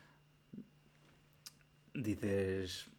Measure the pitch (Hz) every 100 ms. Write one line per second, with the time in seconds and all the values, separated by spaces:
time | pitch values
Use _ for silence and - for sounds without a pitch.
0 | - - - _ _ - - - - -
1 | - - - - - - - - - 143
2 | 107 95 104 98 95 95 90 - -